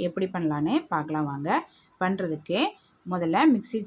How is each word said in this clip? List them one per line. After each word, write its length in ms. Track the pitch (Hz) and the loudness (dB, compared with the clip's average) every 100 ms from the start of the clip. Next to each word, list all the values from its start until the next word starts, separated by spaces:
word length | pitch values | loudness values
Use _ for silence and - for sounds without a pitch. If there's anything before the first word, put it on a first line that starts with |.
| 175 | -4
எப்படி 200 | 170 185 | -4 -4
பண்ணலான்னு 400 | 185 160 147 151 285 - | -2 2 2 2 0 0
பார்க்கலாம் 360 | 165 151 156 147 | -4 -2 -2 -2
வாங்க. 200 | 139 151 269 - _ _ - | -2 -2 -2 -2 _ _ -4
பண்றதுக்கு 580 | 185 190 180 156 156 180 349 - _ _ - | -2 0 -2 -6 -2 0 0 -4 _ _ -6
முதல்ல 320 | 180 165 180 311 | -2 0 4 6
மிக்ஸி 260 | 233 - 220 | 4 2 -6